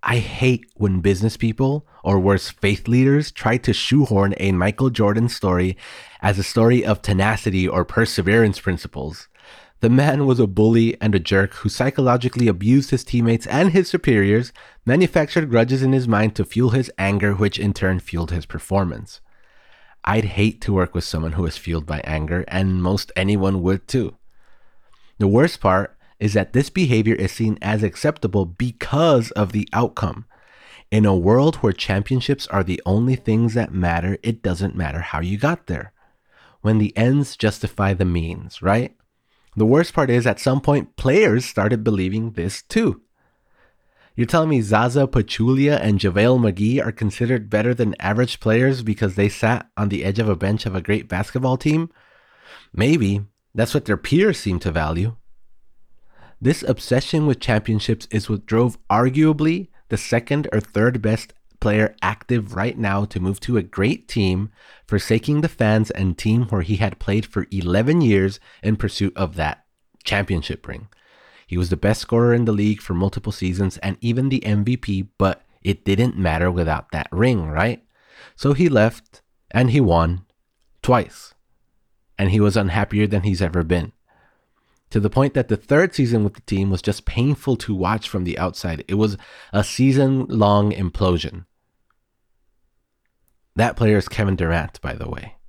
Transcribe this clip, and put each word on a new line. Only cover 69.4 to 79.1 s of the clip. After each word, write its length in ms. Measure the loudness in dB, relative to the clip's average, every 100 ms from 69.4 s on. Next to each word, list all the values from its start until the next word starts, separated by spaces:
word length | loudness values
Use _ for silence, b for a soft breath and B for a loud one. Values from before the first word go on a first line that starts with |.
| -4 -4 _ _ _ _
championship 640 | -4 -4 -2 -4 -4 -10 -12
ring. 180 | -16 -16 b b b b b
He 120 | b -4
was 140 | -2
the 60 | 0
best 260 | 0 -2
scorer 300 | 0 2 4
in 120 | 2
the 80 | 2
league 280 | 0 0 -2
for 140 | -4
multiple 380 | -2 -2 -2 -8
seasons 460 | -6 -4 -2 -2 -2
and 180 | -8 -4
even 280 | -2 0 0
the 160 | -2
M 200 | 0 0
V 120 | 0 -2
P, 260 | -2 -4 -4 _
but 240 | 0 0 _ _
it 220 | -4 -4
didn't 320 | 0 2 2 0
matter 360 | -2 0 0
without 400 | 0 -2 -2 -6
that 160 | -10 -8
ring, 380 | 0 2 2 -2
right? 340 | -2 -2 -4 _ B B B B B
So 160 | -2
he 160 | 2 2
left, 540 | 4 2 0 _